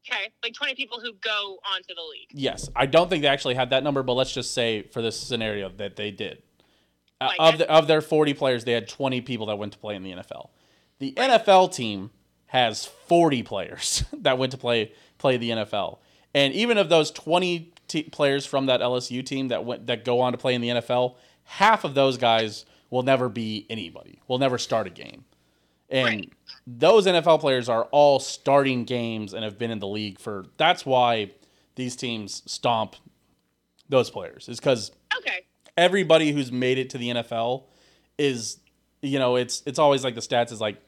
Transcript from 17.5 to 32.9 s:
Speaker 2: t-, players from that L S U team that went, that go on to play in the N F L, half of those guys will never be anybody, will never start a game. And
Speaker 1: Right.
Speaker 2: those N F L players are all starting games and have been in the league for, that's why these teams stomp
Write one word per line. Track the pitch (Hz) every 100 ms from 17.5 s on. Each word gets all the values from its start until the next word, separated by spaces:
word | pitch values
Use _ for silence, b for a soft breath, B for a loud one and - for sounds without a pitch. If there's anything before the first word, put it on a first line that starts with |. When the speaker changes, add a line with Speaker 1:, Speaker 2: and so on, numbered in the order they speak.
| 170 165 _ -
Speaker 2:
t-, | 165
players | 151 - 143 139
from | 139 139 135
that | 127
L | 123 127
S | 123
U | 127
team | 127 135 131
that | 113
went, | 113 123 117
that | 120
go | 117 120
on | 127
to | 120
play | 135
in | 123
the | 120
N | 120
F | -
L, | 123 123 b b b
half | _ - 202 214
of | 165
those | 135 135 123
guys | 120 113 110 107 - b b
will | 123
never | 127 135 123
be | 107 110 107 -
anybody, | 110 85 78 50 - _
will | 127
never | 135 120
start | - 113 98
a |
game. | - - - _ _ _ _ _ _ _
And | 131
Speaker 1:
Right. | 123 110 - _ _ B -
Speaker 2:
those | 120 151 220 190
N |
F | 175 170
L | 156
players | 147 131 120
are | 113 -
all | 143 147 135
starting | - - - 143 139 127
games | 117 123 117 110 104
and | 95
have | 110 101
been | 117
in | 113
the | 98
league | 104 104 92
for, | - 101 95 _
that's | 156 175
why | - 127 123 113 101 - b b b -
these | 127 120
teams | 127 113 101 - -
stomp | - 127 117 107